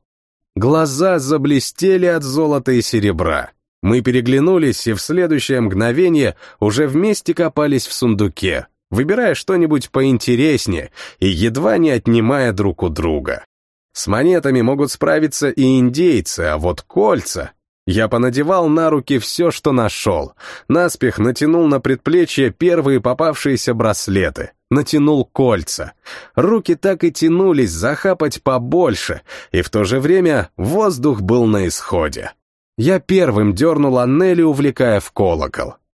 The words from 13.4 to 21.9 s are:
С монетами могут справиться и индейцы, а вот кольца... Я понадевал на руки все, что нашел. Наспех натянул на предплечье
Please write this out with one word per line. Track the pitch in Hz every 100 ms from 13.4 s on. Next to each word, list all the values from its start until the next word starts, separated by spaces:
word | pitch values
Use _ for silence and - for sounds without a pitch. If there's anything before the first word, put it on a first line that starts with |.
| - _ _ _ _
С | - -
монетами | 107 165 175 139 127
могут | 117 139 143
справиться | - 160 156 156 - 143
и | 143 131 131
индейцы, | 123 135 180 117 - -
а | 80 76
вот | 87 80
кольца... | - 180 214 143 - 90 67 - _ _ -
Я | 95 110
понадевал | 117 123 127 151 190 160
на | 156 160
руки | 147 - 131
все, | - - 170
что | - 151
нашел. | 127 107 - 107 82 69 - - - -
Наспех | 160 175 - 123 104
натянул | 117 120 151 170 156
на | 139
предплечье | 131